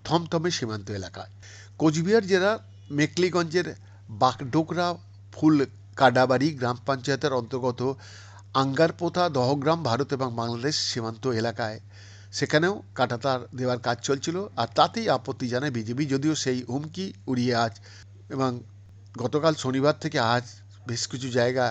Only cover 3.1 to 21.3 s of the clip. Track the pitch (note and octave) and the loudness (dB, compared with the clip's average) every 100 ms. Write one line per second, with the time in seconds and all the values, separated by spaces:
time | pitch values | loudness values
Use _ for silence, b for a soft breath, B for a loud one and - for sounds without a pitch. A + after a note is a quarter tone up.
3.1 | E3+ F3+ F3+ E3+ F3 E3 - b b b | 2 2 2 0 0 -2 -8 b b b
4.1 | G#2+ B2+ B2+ C3+ D3+ D#3+ E3+ F3 F3 - | 2 2 2 0 0 0 0 -2 -2 -10
5.1 | - - - D#3 D3+ C3 - - - B2+ | -20 -16 2 4 6 2 -4 -8 4 6
6.1 | B2 B2+ B2+ D3 C#3+ B2 A#2+ - C3+ C3 | 6 4 4 2 0 -2 -2 -2 -2 -2
7.1 | C3+ D3 C3 A2+ C3 B2 B2 B2+ C3+ B | 0 0 0 -2 -2 -2 0 -2 -4 B
8.1 | B B B B C3+ C3+ C3+ E3 - E3+ | B B B B 0 2 4 2 2 -2
9.1 | F3+ F3 C3+ B2 C#3+ C#3 E3+ C#3+ A#2 C3+ | 0 0 2 2 2 2 2 2 0 0
10.1 | C3+ C3 A#2 A#2 A#2 C3 D#3 - B2+ A2+ | -2 -2 -4 -4 -2 -2 -2 -4 -4 -6
11.1 | A2+ C3 A2+ A#2 A2+ A2 G#2+ - B B | -4 -2 0 -2 -2 -6 -6 -16 B B
12.1 | B B - C#3+ D3+ F3 G#3 - - B2+ | B B -4 2 2 2 -2 -6 -2 0
13.1 | A#2+ C#3 B2+ - B2 B2+ B2 B2 A#2+ - | 0 -2 -2 -4 -4 -2 -2 -2 -2 -2
14.1 | C#3 E3 F3 G3+ - A#2 G#2+ E3 A3+ G#3+ | -2 -2 -6 -6 -4 0 4 2 2 0
15.1 | C3 C#3 A#2+ B2+ B2 D3 A#2+ A2 B2 D3+ | 0 -2 -6 -2 -2 -2 -2 -4 -4 0
16.1 | C3+ D3+ D3+ C3 B2+ B2 C3 D3+ E3+ F#3+ | 0 0 0 -2 -2 -2 -6 -6 -8 -8
17.1 | - - B2+ B2 A#2 A#2 - B B B | -8 -4 0 2 2 0 -2 B B B
18.1 | - - C#3 C3 B2 - - - - - | -20 -8 -2 -2 -2 -10 -20 -20 -20 -16
19.1 | - A#2+ D3+ D#3+ D#3 C3 C3 C#3 - D#3 | -6 -2 2 2 2 0 2 2 2 -2
20.1 | D3 A#2 A#2+ B2 - - - - A#2 - | 0 2 2 0 -12 -20 -14 -8 -6 -6
21.1 | C3 C3 | -6 -2